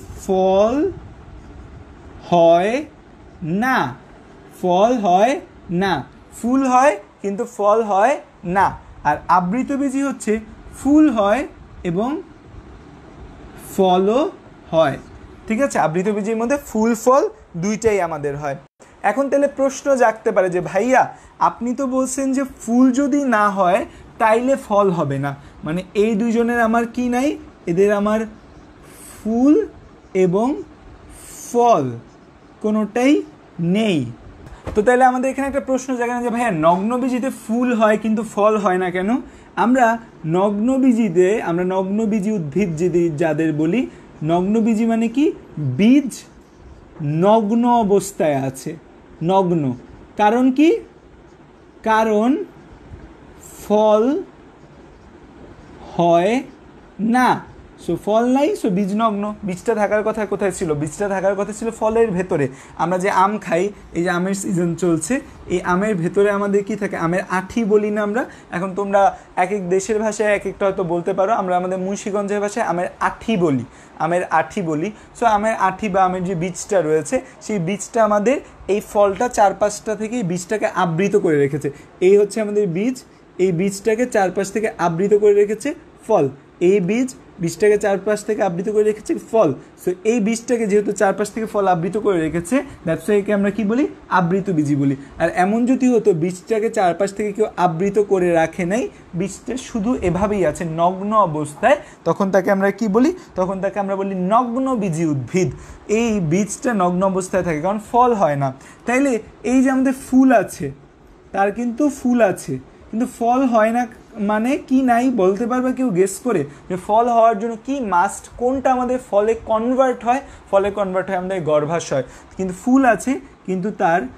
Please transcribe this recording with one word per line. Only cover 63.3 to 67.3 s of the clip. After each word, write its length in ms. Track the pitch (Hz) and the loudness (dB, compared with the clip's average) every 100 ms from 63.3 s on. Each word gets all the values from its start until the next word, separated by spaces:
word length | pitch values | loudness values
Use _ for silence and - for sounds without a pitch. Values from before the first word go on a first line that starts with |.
| 208 | 0
খাই, 340 | - 165 202 202 - | -2 -2 -2 -6 -8
এই 100 | - | -4
যে 80 | 175 | -2
আমের 240 | 175 185 | -2 -2
season 400 | 196 226 175 175 | -4 -2 -2 0
চলছে, 460 | 165 180 160 - 262 - - - | 0 0 0 0 -4 -4 -16 -6
এই 160 | 180 | -4
আমের 320 | 180 180 214 | 0 0 0
ভেতরে 360 | 196 165 190 202 | -2 -2 2 2
আমাদের 340 | 202 202 202 | 2 0 0
কি 120 | 202 214 | -2 -6
থাকে? 200 | 220 190 | -6 -4
আমের 240 | 165 180 190 | -2 -2 -2